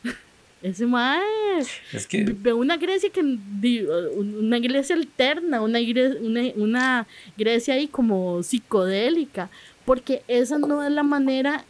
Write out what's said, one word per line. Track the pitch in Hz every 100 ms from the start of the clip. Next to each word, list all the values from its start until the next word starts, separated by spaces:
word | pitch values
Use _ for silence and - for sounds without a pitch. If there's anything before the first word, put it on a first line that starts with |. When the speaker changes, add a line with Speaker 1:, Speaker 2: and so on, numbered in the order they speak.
Speaker 1:
<laughs> | 240 - - - - _
Ese | 185 180 240
mae | 247 247 302 415 440 415 359 254 - -
Speaker 2:
Es | - -
que | 196 214 208
Speaker 1:
ve | 226
una | 233 262 339
Grecia | 339 381 392
que, | 392 294 247 196 202
di-, | 233 240 175
una | 170 165 156 202 208 220 240
Grecia | 240 277 277
alterna, | 339 - - 262 311 339 254
una | 220 233
igre-, | 233 240 254 269
una, | 226 226 247 214
una | 208 240 262 254 220 - - 185
Grecia | 214 233 226 262
ahí | 294
como | - 233 196 180 175
psicodélica, | 175 240 - 208 185 196 233 330 277 202 180 - - - -
porque | 254 - 262 -
esa | 240 247 294
no | 294 294
es | 285
la | 294
manera | 285 285 262 262 269 294